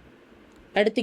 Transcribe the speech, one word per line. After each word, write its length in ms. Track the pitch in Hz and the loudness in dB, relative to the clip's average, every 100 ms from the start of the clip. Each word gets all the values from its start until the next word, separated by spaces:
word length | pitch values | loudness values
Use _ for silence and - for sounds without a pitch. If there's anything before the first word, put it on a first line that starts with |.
| - - - - - - - 190 | -20 -20 -20 -20 -20 -20 -6 0
அடுத்து 240 | 208 220 | 0 -2